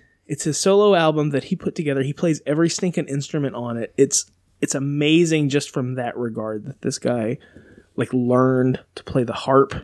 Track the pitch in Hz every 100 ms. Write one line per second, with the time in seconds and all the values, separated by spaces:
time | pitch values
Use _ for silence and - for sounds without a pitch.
0 | _ _ - 151 165 143 196 196 208 185
1 | 160 151 151 135 - 185 - - 147 135
2 | 135 147 175 151 - 151 165 - 185 165
3 | 147 139 139 160 139 120 120 117 110 -
4 | 139 - - _ _ _ - 143 139 143
5 | 147 165 170 156 147 143 - - 127 127
6 | 120 - 120 113 110 107 123 135 - -
7 | 127 120 110 127 - - - - _ -
8 | 120 127 123 123 131 131 127 127 - -
9 | - 139 117 117 - 135 135 -